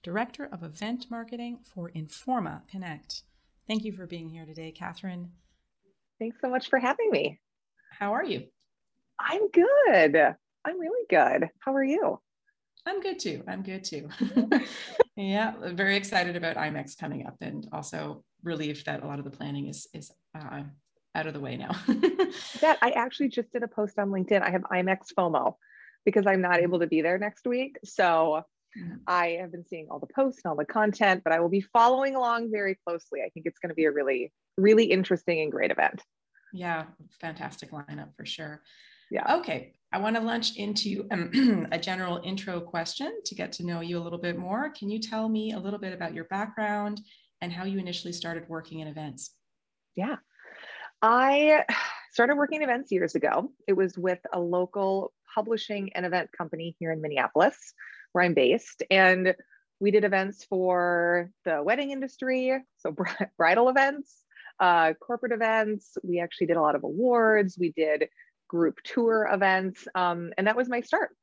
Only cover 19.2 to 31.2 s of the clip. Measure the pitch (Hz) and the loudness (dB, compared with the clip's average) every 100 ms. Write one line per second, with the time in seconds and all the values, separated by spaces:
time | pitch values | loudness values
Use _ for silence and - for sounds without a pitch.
19.2 | 139 - 147 143 143 143 - 160 - _ | -10 -10 -8 -6 -8 -10 -14 -16 -18 _
20.2 | _ 156 147 143 143 - _ _ _ - | _ -18 -14 -12 -14 -18 _ _ _ -6
21.2 | 156 147 139 123 135 - - 226 - 359 | -6 -8 -8 -8 -8 -4 -2 2 2 2
22.2 | 370 - - - 311 302 240 233 247 - | -2 -2 -14 0 2 4 2 2 -2 -2
23.2 | 277 - 233 247 226 - 208 - 202 196 | -2 -2 -6 -6 -6 -4 -4 -2 -2 -2
24.2 | 185 196 196 185 190 185 185 190 - - | 2 2 2 -2 -2 -2 0 -2 -2 -2
25.2 | 175 147 127 - _ - - _ - 202 | 2 2 0 -2 _ -20 -20 _ 2 4
26.2 | 196 190 180 175 175 180 170 160 160 190 | 4 2 4 4 4 2 2 2 2 0
27.2 | 208 - 254 247 269 277 202 - 180 165 | -2 -6 -4 -2 -4 -10 -10 0 4 4
28.2 | 160 156 160 _ _ 214 175 - - 180 | 4 0 -4 _ _ -14 -12 -10 -2 0
29.2 | 175 165 180 175 170 165 156 143 147 - | 0 -2 -8 -12 -12 -14 -12 -12 -6 0
30.2 | 269 - 175 151 156 226 214 196 202 180 | 0 0 -4 -4 -2 2 0 4 2 4